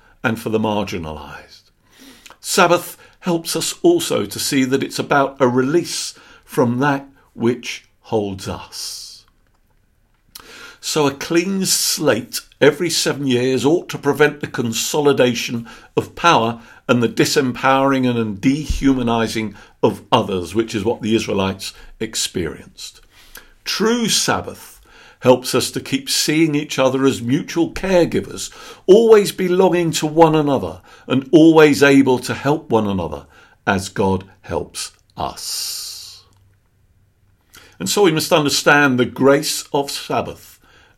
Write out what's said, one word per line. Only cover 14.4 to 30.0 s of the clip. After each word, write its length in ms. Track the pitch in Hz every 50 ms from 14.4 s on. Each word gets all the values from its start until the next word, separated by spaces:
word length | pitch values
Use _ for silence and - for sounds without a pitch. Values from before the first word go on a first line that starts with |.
the 80 | - -
consolidation 1200 | - - 123 117 113 - - - - 156 147 143 139 135 131 127 120 117 - - 127 117 117 - - - - - -
of 200 | - 113 - -
power 440 | - - 170 165 127 113 117 117 - - - - - _ -
and 120 | 123 123
the 80 | 117 113
disempowering 960 | - - 151 - - 156 139 127 117 117 - 131 135 135 135 139 139 131 127
and 360 | 123 120 117 113 110 104 95
dehumanizing 1120 | 101 135 135 156 151 - - - - 139 135 127 123 117 117 117 113 107 110 113 110 104 98 - - - _ _ -
of 200 | 123 98 - - -
others, 440 | - 120 107 95 98 92 87 80 90
which 200 | 110 113 110 117
is 100 | 110 92
what 160 | 110 - -
the 140 | - 107 113
Israelites 580 | 110 107 - 104 98 95 95 98 95 - - - - - - - -
experienced. 1000 | 113 - - - - - - - 85 78 67 - - - - - - - - - _ _ _ _ - - - - - _ _ _ -
True 440 | - - - 190 220 233 240 233 214
Sabbath 720 | - - - - 117 95 95 - 95 - - - - - _ _ _ - - - - _
helps 340 | - 123 127 123 127 - -
us 160 | 127 113 -
to 100 | - 143
keep 300 | - - - 135 135 -
seeing 460 | - - - - 151 156 165 160 147
each 240 | 147 147 151 - -
other 240 | 131 131 123 135 135
as 180 | 135 120 101 117
mutual 500 | 117 127 160 185 - - 170 165 165 -
caregivers, 800 | - - 190 190 180 165 123 113 110 98 - - 98 - - - - - - - - _
always 440 | - 185 220 233 220 220 208 202 -
belonging 640 | - - 190 175 175 185 190 180 165 175 175 165 160
to 140 | -